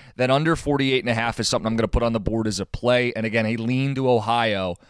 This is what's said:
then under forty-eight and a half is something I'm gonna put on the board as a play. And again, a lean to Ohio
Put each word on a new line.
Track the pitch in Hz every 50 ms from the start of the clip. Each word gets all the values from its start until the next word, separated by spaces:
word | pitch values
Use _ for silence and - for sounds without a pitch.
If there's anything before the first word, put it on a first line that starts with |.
| - - -
then | - 127 127
under | 131 143 160 160 165
forty-eight | - - 143 143 139 135 135 131 131 -
and | 123
a | 113
half | 113 113 120 - -
is | 110 -
something | 131 120 -
I'm | 110 113
gonna | 113 113
put | 98 - 123 117
on | 117 117
the | 113
board | 92 - 110 113 110
as | 110 101 90
a | 95
play. | - - - - 120 123 123 123 120 -
And | 110 110
again, | 113 104 117 110
a | 110 117 113
lean | 113 120 127 131 135 139 139
to | 131 135 127
Ohio | 123 113 104 113 117 120 113 113 104 95 95 90 87 - - _